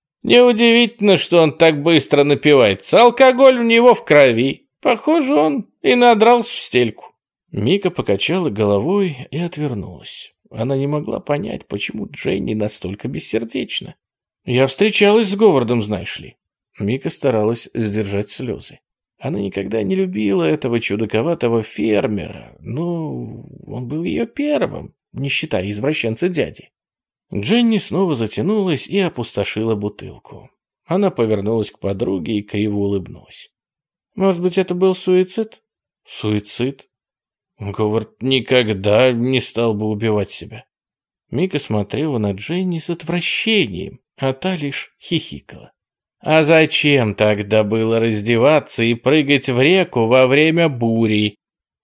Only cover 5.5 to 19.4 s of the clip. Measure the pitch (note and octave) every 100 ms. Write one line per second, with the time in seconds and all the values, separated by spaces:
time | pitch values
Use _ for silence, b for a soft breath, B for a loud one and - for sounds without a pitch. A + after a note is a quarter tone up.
5.5 | C#4 - _ - B3 A#3+ A3 A3 A#3+ -
6.5 | - - B2 A#2 - - _ _ _ _
7.5 | - G#2+ G3+ F#3+ - A#2+ G2 - F3+ D#3+
8.5 | G#2 G#2 G2+ C3 G3+ F#3 C3 - D3 F3
9.5 | D3+ D3 A2 F#2 E2 - - - _ _
10.5 | - B2+ C#3 C#3 D3+ D#3+ - - D3 -
11.5 | - - G3+ - - - - - - -
12.5 | A2 G#2 - F#2 G2 B2 D3 - A2 A3+
13.5 | - A#3+ - - - _ _ _ _ -
14.5 | B2 C3+ - G#3+ - G3+ G#3+ G#3 G3 G#3+
15.5 | C#3+ A2+ A#2+ G#2 G2 F2 - D#2 - _
16.5 | _ _ - G2+ C3 D#3+ - C#3 A2+ G#2+
17.5 | A#2 - - A2 G#2 G2 G2+ G#2 - B2+
18.5 | E2 - - _ _ _ _ D#3+ F#3